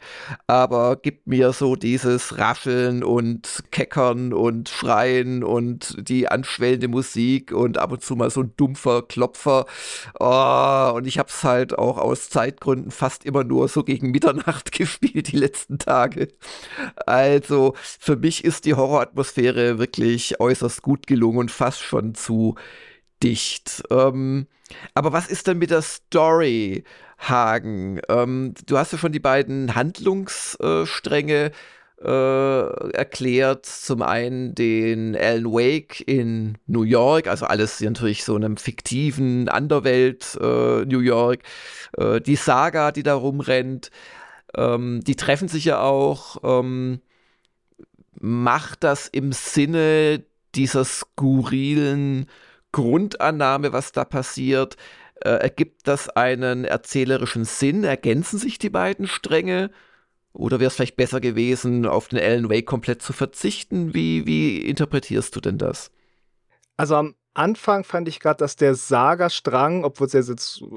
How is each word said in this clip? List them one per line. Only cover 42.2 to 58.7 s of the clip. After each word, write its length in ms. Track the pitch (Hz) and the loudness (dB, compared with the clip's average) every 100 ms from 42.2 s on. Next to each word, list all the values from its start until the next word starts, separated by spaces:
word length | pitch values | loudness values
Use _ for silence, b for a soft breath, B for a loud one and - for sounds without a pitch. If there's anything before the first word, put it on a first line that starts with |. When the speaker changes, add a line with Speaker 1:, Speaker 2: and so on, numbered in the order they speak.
Speaker 1:
die 160 | 127 143 | 2 0
Saga, 540 | - 131 160 160 147 | 2 2 2 2 0
die 120 | 147 | 0
da 100 | 147 | 0
rumrennt. 760 | 139 131 139 135 131 127 131 - B B B B B B | 0 0 -4 0 0 -2 -6 -12 B B B B B B
Ähm, 460 | - 123 120 123 120 | -2 0 0 -2 -4
die 120 | - 139 | -2 -2
treffen 320 | - 143 180 | 0 0 -2
sich 160 | 156 | -2
ja 160 | 151 - | 0 2
auch. 580 | 131 139 139 139 - - | 2 2 0 -2 -8 -8
Ähm, 580 | - 127 127 127 127 127 _ _ _ _ _ _ _ _ - _ _ - | 0 0 0 -4 -4 -6 _ _ _ _ _ _ _ _ -20 _ _ -8
macht 640 | 104 120 120 131 151 - | -2 0 2 0 -2 -2
das 240 | 160 139 - | 0 0 -2
im 240 | 135 139 | -4 -4
Sinne 920 | 127 - - 143 165 156 156 151 151 - _ _ | -4 -4 0 2 2 4 4 4 0 -4 _ _
dieser 300 | - 131 139 | -2 0 2
skurrilen 1400 | 131 - - - 139 135 117 135 139 151 143 143 139 135 139 b b b b | 0 -2 -10 -2 2 2 2 -2 0 0 2 0 0 -2 -6 b b b b
Grundannahme, 1000 | - 117 156 202 - 151 156 135 139 143 | -2 2 2 0 -2 -2 0 0 0 0
was 200 | 123 - | -2 -4
da 120 | - | -4
passiert, 720 | 131 135 131 - 131 135 135 - b b b b | -4 -4 -6 -4 0 2 0 -6 b b b b
äh, 100 | - | 0
ergibt 560 | 113 135 - 160 _ - | 2 2 0 -4 _ -2
das 220 | 143 - | -2 0
einen 560 | - 123 127 127 123 | 0 2 0 -2 -2
erzählerischen 800 | 127 113 - 139 131 131 120 117 | -2 -4 -2 -2 0 0 -2 -4
Sinn? 400 | 113 - 139 185 | -4 0 0 2
Ergänzen 540 | 196 135 123 120 180 208 | 0 0 0 0 0 -4
sich 200 | 247 - | -6 -4
die 120 | 208 | -4